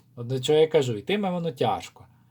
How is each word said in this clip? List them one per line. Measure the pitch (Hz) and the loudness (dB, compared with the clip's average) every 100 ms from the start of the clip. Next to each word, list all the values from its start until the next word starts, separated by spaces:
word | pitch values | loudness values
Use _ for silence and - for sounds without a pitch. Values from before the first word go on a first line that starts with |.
| _ - | _ -12
От | 117 | -6
до | 131 | -4
чого | 127 151 | 2 4
я | 156 | 6
кажу, | 156 123 107 | 4 2 -4
йтиме | 101 208 196 | -4 -2 -2
воно | 180 170 | -4 -6
тяжко. | - 117 90 - - - _ _ | -2 -2 -2 -6 -20 -20 _ _